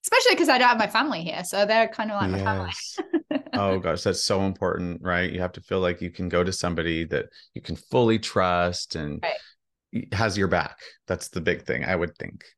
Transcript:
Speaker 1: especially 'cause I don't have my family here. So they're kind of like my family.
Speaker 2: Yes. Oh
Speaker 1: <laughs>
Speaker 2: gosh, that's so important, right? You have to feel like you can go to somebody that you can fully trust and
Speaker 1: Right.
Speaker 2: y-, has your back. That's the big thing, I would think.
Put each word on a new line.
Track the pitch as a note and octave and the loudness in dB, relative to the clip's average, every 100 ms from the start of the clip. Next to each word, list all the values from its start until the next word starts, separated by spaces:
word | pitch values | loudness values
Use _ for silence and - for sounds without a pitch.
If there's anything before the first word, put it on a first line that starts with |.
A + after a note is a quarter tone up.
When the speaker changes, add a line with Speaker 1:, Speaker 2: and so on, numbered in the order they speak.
Speaker 1:
especially | - B4 B4+ F4+ | 4 4 4 4
'cause | D#4 | 4
I | B3+ | 6
don't | B3 | 6
have | A#3 | 4
my | G#3 | 2
family | A3 C#4+ F#3+ | 2 0 -2
here. | E3+ - | -6 -6
So | F3+ F#3+ | -4 0
they're | G#3 A3 A3+ | 2 4 2
kind | A3+ A3 | 0 -6
of | G3+ | -2
like | F#3+ | -2
my | G3 | 0
family. | F#2+ F#2+ F#2 | -2 -2 -4
Speaker 2:
Yes. | F2+ - - - - - C#4+ - | -8 -10 -8 -4 -4 -2 -6 -4
Oh | B3 G3+ - | 0 2 2
Speaker 1:
<laughs> | |
Speaker 2:
gosh, | E2+ E2 | 0 0
that's | - F2+ | 0 0
so | - G2 | 0 2
important, | G2 F#2 F#2 - F2+ F2 | 0 0 -2 -2 -4 -6
right? | F2+ F2 F2+ | -2 0 0
You | F2 | -2
have | F2+ | -4
to | - | -6
feel | - F#2+ | -4 0
like | F2+ F2 | 0 0
you | F2+ | -8
can | - F#2 | -6 0
go | F2 | 2
to | F2+ | 2
somebody | F2+ F2 E2+ E2 E2 D#2+ | 0 -2 -2 -2 -2 -2
that | D2 - - - | -4 -4 -14 -16
you | - | -16
can | - E2 | -10 -10
fully | _ B2+ A#2+ A2 | _ 2 4 2
trust | - - F#2 F2 F2 F2+ - | 0 0 2 2 2 -2 -8
and | E2+ D2 D2 | -8 -6 -6
Speaker 1:
Right. | - - - _ _ _ _ | -4 -6 -10 _ _ _ _
Speaker 2:
y-, | G#3 - | -8 -4
has | G2 A2 G2 | 0 0 2
your | F#2+ | 2
back. | F2 D2+ - - - _ | 2 0 -8 -20 -20 _
That's | F2+ - | -6 -4
the | - | -4
big | E2 D#2+ | -2 -2
thing, | - B1 | -2 -4
I | - F2+ | -2 -2
would | E2+ - | -2 -6
think. | - - - | -12 -12 -20